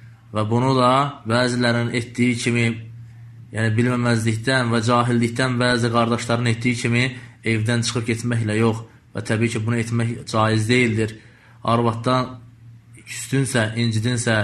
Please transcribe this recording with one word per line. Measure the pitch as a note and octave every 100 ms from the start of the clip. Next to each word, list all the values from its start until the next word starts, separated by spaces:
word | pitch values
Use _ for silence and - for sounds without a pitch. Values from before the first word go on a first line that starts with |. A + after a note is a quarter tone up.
| - - -
Və | G#2 G#2+
bunu | A#2 C3 C3
da | B2 C3 C#3+ - A2
bəzilərin | A#2+ B2 B2 A#2+ A#2+ A#2+
etdiyi | B2 A#2 - B2 A#2
kimi, | B2 A#2+ A#2 A2+ - - - - - - -
yəni | G#2+ A2+ A2+
bilməməzlikdən | B2 B2 A#2+ A2+ A2+ A2 C3+ C3 A#2
və | A#2
cahillikdən | A#2 A#2+ A#2+ A#2+ A#2 A#2 C3 A#2+
bəzi | B2 B2 A#2+
qardaşların | A#2 A#2 A2+ - A#2 A#2+
etdiyi | A2+ B2 A#2
kimi | A#2+ A#2+ C3 - - -
evdən | A2+ A2+ A2 A#2
çıxıb | A2+ B2 A2+
getməklə | A2+ A#2 A#2 G#2+ G#2+
yox. | A2+ A2+ - - _
Və | G#2 G#2+
təbii | A2 A#2
ki, | A2+ A2
bunu | A#2+
etmək | A2+ A#2 A#2 A#2+ -
caiz | A2+ A2 A2 G#2+
deyildir. | B2 A#2+ A2 A2 - - - - -
Arvaddan | - A#2 A#2 A#2 B2+ B2+ B2 - - - - - - -
küstünsə, | - - - C3+ B2+ A#2+ A2 A2+
incidinsə, | A#2 A2 A#2+ A#2+ A#2 A2